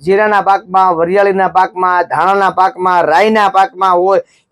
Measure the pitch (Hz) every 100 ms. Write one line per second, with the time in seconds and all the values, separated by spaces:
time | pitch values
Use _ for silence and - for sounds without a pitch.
0 | 151 196 214 202 190 196 180 185 185 165
1 | 170 196 202 190 185 175 190 180 185 180
2 | 170 143 180 196 190 175 185 185 185 180
3 | 151 170 214 220 202 190 196 185 190 180
4 | 185 185 - _ _